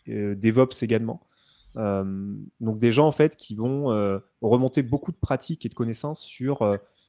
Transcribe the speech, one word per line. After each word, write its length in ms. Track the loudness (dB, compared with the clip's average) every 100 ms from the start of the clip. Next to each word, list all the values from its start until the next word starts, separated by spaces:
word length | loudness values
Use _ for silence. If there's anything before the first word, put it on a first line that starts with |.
| -10
euh, 260 | -6 -4
DevOps 480 | 0 2 4 4 2
également. 440 | 0 0 0 -8 _ _ _ -20 -16 -6
Euh, 580 | -2 -2 -2 -6 -8 -10 -14 -8
donc, 180 | -6 2
des 140 | 2
gens, 140 | 6 4
en 60 |
fait, 240 | 6 2 2
qui 180 | -14
vont, 380 | -6 -4 -2 0
euh, 260 | 0 0 -2 -6 -4
remonter 420 | 2 4 4 0
beaucoup 300 | 0 -2 -4
de 40 | -6
pratiques 500 | -4 -4 -4 -8 -8
et 20 |
de 60 |
connaissances 480 | -4 -4 -4 -8 -10
sur, 400 | -14 -6 -4 0
euh, 140 | 2 0 -4 _